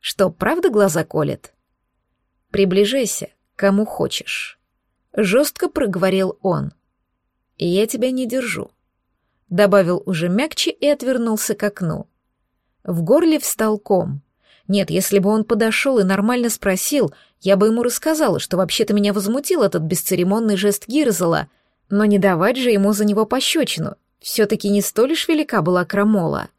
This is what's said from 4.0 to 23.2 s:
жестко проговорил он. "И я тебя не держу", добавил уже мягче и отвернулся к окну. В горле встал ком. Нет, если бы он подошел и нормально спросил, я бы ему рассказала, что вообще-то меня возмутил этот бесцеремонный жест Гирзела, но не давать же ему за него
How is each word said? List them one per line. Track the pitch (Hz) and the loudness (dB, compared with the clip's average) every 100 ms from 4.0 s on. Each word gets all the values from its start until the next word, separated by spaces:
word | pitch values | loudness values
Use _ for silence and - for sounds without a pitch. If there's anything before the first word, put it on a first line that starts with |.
| - - - - - - _ _ _ _ _ | -6 -6 -8 -10 -10 -16 _ _ _ _ _
жестко | - 202 226 302 - 349 | -2 2 2 2 -2 -4
проговорил | - 240 185 190 190 190 - | -2 -2 0 0 0 -2 -2
он. | 196 156 139 _ _ _ _ _ _ _ _ - | -2 -2 -6 _ _ _ _ _ _ _ _ -6
"И | 170 | -2
я | 185 220 | 0 0
тебя | 247 254 | -2 -2
не | 254 247 | -2 -4
держу", | 254 240 - - _ _ _ _ _ _ _ _ | -4 -4 -8 -10 _ _ _ _ _ _ _ _
добавил | 175 202 196 175 180 - | 2 4 4 2 -2 -4
уже | 170 175 | -4 0
мягче | 190 311 - 339 | 0 -2 -4 -6
и | - 285 | 0 0
отвернулся | 285 247 254 226 220 - 208 | 0 0 -2 -2 -4 -4 -2
к | |
окну. | 208 202 170 160 - _ _ _ _ _ _ _ | -4 -4 -6 -6 -10 _ _ _ _ _ _ _
В | - 170 | -6 -4
горле | 165 285 330 311 | 2 4 4 2
встал | - - 220 214 | -2 -2 -2 -2
ком. | - 185 - 139 _ _ _ _ - | 0 0 0 -8 _ _ _ _ -2
Нет, | 196 165 | -2 0
если | 160 - 196 | -2 2 2
бы | 190 | 2
он | 220 | 0
подошел | 220 220 220 220 277 254 | 0 0 0 0 0 2
и | |
нормально | 190 196 208 247 233 | 2 2 0 0 -2
спросил, | - 202 185 - 285 170 - _ _ | -2 -2 -2 0 0 0 -4 _ _
я | 190 196 | 0 4
бы | 214 | 4
ему | 226 | 2
рассказала, | 240 - 311 311 277 147 | -2 -2 -2 0 0 0
что | - 180 | -2 -2
вообще-то | 175 - 214 | -2 -2 0
меня | 208 202 | 2 2
возмутил | 202 196 254 285 359 | 0 -2 -4 -2 2
этот | 196 175 | 2 0
бесцеремонный | 156 170 - 180 180 208 226 196 | -2 -4 -2 0 2 0 0 2
жест | 208 202 - | 0 -2 -2
Гирзела, | 269 277 175 170 160 - _ _ _ _ | 0 0 0 0 0 -4 _ _ _ _
но | 202 214 | 0 4
не | 202 | 4
давать | 190 170 196 262 | 4 2 0 0
же | 247 | 0
ему | 202 196 | 2 2
за | 208 208 | 2 0
него | 202 | 0